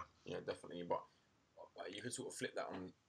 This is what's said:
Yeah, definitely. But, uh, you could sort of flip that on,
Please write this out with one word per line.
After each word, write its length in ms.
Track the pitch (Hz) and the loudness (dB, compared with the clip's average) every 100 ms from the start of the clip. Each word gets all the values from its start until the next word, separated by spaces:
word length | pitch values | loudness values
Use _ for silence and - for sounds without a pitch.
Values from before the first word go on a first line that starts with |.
| - - - | 6 -6 -2
Yeah, 120 | 87 92 | 0 2
definitely. 380 | - - 87 87 | 0 -2 -2 4
But, 140 | 87 - - - - _ - | 4 2 -14 -20 -20 _ -16
uh, 280 | - - 90 | -12 -6 -4
you 140 | 101 | -2
could 100 | 120 | -2
sort 140 | - 92 | -2 -2
of 80 | - | 0
flip 180 | 123 | 0
that 140 | 101 - | 2 0
on, 220 | 98 92 - | 0 -4 -6